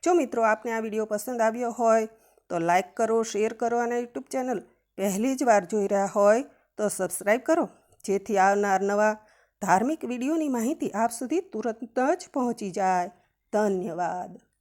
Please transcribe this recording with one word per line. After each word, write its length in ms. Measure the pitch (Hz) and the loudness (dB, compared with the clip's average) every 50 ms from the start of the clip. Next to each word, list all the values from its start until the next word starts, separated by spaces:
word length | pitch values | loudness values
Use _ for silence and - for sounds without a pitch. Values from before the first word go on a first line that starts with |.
| - | 2
જો 100 | 330 349 | 2 2
મિત્રો 300 | 349 285 226 - 233 226 | 2 2 0 -2 0 2
આપને 280 | 220 214 220 - 240 | 2 2 0 -2 -6
આ 80 | 226 226 | -4 -4
વીડિયો 260 | 220 226 208 220 220 | -4 -4 -4 -4 -4
પસંદ 360 | 214 214 208 - - 254 233 | -4 -4 -6 -6 -6 -2 2
આવ્યો 300 | 220 220 220 240 247 233 | 2 2 2 0 -4 -4
હોય 340 | 226 233 233 226 220 226 220 214 - _ _ _ _ _ _ _ | -2 0 2 4 4 4 2 -2 -8 _ _ _ _ _ _ _
તો 100 | 175 170 | -4 -2
લાઈક 260 | 165 170 175 185 196 180 _ - | 2 2 2 2 2 -2 _ -2
કરો, 260 | 226 220 220 226 226 | 0 2 2 0 0
શેર 300 | 220 - 208 214 220 226 | 0 -2 -2 -2 -2 -2
કરો 260 | 220 240 233 233 240 | -2 -2 0 0 0
અને 200 | 240 240 240 240 | -2 -2 -2 -4
YouTube 300 | 247 240 _ 277 262 _ | -6 -6 _ -12 -12 _
ચેનલ 300 | - 269 254 254 247 180 - _ _ _ _ _ _ - | -6 -4 -4 -2 -4 -4 -6 _ _ _ _ _ _ -2
પહેલી 380 | 190 202 185 196 220 269 269 | -2 -2 0 0 0 0 0
જ 80 | 262 302 | 0 4
વાર 220 | 240 220 202 185 | 4 4 4 4
જોઈ 220 | 165 220 214 196 196 | 0 -2 -2 0 0
રહ્યા 180 | 202 196 196 | 0 0 0
હોય 380 | 190 - 220 202 202 214 240 277 - _ _ _ _ _ - | 0 0 4 6 6 6 4 2 -6 _ _ _ _ _ -4
તો 100 | 214 202 | -4 -4
સબસ્ક્રાઇબ 540 | 202 - 190 180 - - - 202 214 254 | -2 -4 -6 -6 -6 -6 0 0 0 0
કરો, 280 | - - 320 339 277 190 - _ _ _ _ _ _ | 2 2 2 2 2 -2 -6 _ _ _ _ _ _
જેથી 320 | - 190 196 196 - 214 190 | -2 -2 -2 -2 -2 2 4
આવનાર 440 | 185 196 202 202 202 202 190 185 | 4 4 4 2 2 2 2 2
નવા 360 | 196 196 202 208 208 214 214 214 _ _ _ _ _ _ _ _ | 2 0 2 2 2 2 2 -2 _ _ _ _ _ _ _ _
ધાર્મિક 440 | - 196 180 190 220 262 320 320 - | 2 4 4 4 4 0 -2 -4 -6
વીડિયોની 440 | 233 247 247 247 269 320 330 311 294 | -8 -6 -4 -2 -2 0 0 0 -2
માહિતી 400 | 254 240 220 247 320 320 302 - | -2 -2 -2 -2 -2 -2 -4 -4
આપ 220 | - 202 226 233 | -2 0 -2 -2
સુધી 300 | 233 - 269 233 302 349 | -2 -6 -6 -2 -2 -4
તુરંત 580 | - - - 214 220 233 226 - - 226 _ 262 | -4 -4 -10 -6 -6 -6 -6 -6 -12 -6 _ -2
જ 300 | 254 277 349 349 - - - | 0 0 0 -2 -4 -8 -4
પહોંચી 380 | 285 254 240 233 233 208 196 | -2 -2 -2 -4 -4 -8 -8
જાય. 400 | 170 208 196 185 185 180 175 190 - _ _ _ _ _ _ _ - | -4 -2 0 2 2 0 0 -4 -8 _ _ _ _ _ _ _ 0
ધન્યવાદ. 1000 | 208 214 208 196 185 180 - 165 170 180 165 - 180 - 180 175 - _ _ _ _ | 0 2 2 0 -2 -4 -6 -4 -4 -4 -4 -4 -6 -8 -12 -14 -20 _ _ _ _